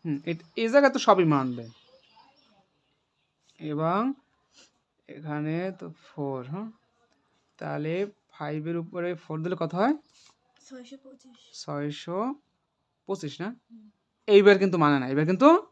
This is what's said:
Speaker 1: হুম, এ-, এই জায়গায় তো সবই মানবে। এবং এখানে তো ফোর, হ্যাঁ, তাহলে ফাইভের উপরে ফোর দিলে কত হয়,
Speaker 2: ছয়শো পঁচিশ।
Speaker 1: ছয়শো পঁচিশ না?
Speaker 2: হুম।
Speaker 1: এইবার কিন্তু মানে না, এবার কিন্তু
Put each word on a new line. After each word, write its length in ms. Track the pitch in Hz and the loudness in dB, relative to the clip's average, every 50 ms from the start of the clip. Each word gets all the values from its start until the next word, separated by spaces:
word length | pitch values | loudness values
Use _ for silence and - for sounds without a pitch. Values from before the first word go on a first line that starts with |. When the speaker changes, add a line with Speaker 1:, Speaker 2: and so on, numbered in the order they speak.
| _ | _
Speaker 1:
হুম, 120 | 170 147 143 - | -6 -8 -6 -6
এ-, 220 | 170 165 165 - _ _ | -8 -8 -8 -10 _ _
এই 120 | - 226 226 | -4 -4 4
জায়গায় 220 | 233 285 285 262 269 | 4 4 4 4 0
তো 40 | 233 | 2
সবই 280 | - 226 202 185 175 160 151 | 4 4 4 6 6 4 2
মানবে। 300 | 139 131 127 123 120 117 117 - _ _ _ _ _ _ _ _ - _ _ _ _ _ _ _ _ _ _ _ _ _ _ _ _ _ _ _ _ _ _ _ _ _ _ _ _ | 2 0 -2 -6 -8 -12 -16 -20 _ _ _ _ _ _ _ _ -20 _ _ _ _ _ _ _ _ _ _ _ _ _ _ _ _ _ _ _ _ _ _ _ _ _ _ _ _
এবং 400 | 156 151 147 147 156 165 180 202 233 269 277 _ _ _ _ _ _ _ _ _ - _ _ _ _ _ _ _ _ - | -10 -8 -6 -4 -2 -2 0 0 -2 -4 -6 _ _ _ _ _ _ _ _ _ -20 _ _ _ _ _ _ _ _ -20
এখানে 460 | - 143 156 151 147 151 151 156 156 170 180 190 185 | -20 -14 -10 -8 -6 -6 -4 -4 -4 -4 -6 -8 -10
তো 80 | - 180 170 160 _ _ | -12 -16 -18 -18 _ _
ফোর, 340 | - _ - 143 139 135 131 120 131 | -20 _ -8 -8 -6 -6 -8 -10 -10
হ্যাঁ, 200 | 156 190 214 220 220 _ _ _ _ _ _ _ _ _ _ _ _ _ _ _ _ _ | -10 -12 -12 -14 -16 _ _ _ _ _ _ _ _ _ _ _ _ _ _ _ _ _
তাহলে 340 | - 147 147 147 147 156 165 180 202 208 _ _ _ _ | -10 -10 -8 -8 -6 -6 -4 -6 -6 -8 _ _ _ _
ফাইভের 460 | _ - 151 147 151 156 151 165 170 | _ -12 -10 -8 -8 -8 -6 -6 -6
উপরে 320 | 170 165 165 - 180 170 175 180 | -8 -8 -8 -10 -8 -6 -6 -8
ফোর 220 | 165 - - 156 160 | -10 -10 -10 -10 -8
দিলে 140 | 160 175 185 175 | -6 -6 -6 -6
কত 120 | 170 156 170 | -6 -6 -2
হয়, 180 | 180 208 262 311 302 _ _ _ _ _ - _ _ _ _ _ _ | -2 0 0 0 -2 _ _ _ _ _ -20 _ _ _ _ _ _
Speaker 2:
ছয়শো 340 | _ - 269 254 247 240 269 | _ -20 -20 -20 -20 -20 -20
পঁচিশ। 400 | 269 _ 269 285 _ _ 262 240 _ _ _ - - | -20 _ -20 -20 _ _ -20 -20 _ _ _ -20 -16
Speaker 1:
ছয়শো 600 | - - 147 143 147 147 147 - - 165 175 190 220 254 294 - _ _ _ _ _ _ _ _ _ _ _ _ _ | -12 -10 -8 -6 -6 -8 -8 -10 -10 -8 -6 -6 -4 -6 -6 -10 _ _ _ _ _ _ _ _ _ _ _ _ _
পঁচিশ 260 | - 196 190 170 143 135 - | -10 -10 -8 -8 -12 -10 -8
না? 100 | 175 208 | -10 -10
Speaker 2:
হুম। 360 | 247 _ _ _ 233 - - - _ _ _ _ _ _ _ | -10 _ _ _ -20 -20 -20 -20 _ _ _ _ _ _ _
Speaker 1:
এইবার 280 | - 208 202 196 202 202 185 | 6 8 10 10 10 8 8
কিন্তু 180 | 196 196 175 | 4 0 2
মানে 200 | 175 156 147 143 139 | 2 4 4 4 2
না, 60 | 127 127 | 0 -2
এবার 160 | 135 147 156 | -2 0 0
কিন্তু 220 | 160 185 185 262 302 330 392 427 _ | 0 2 6 6 6 6 6 2 _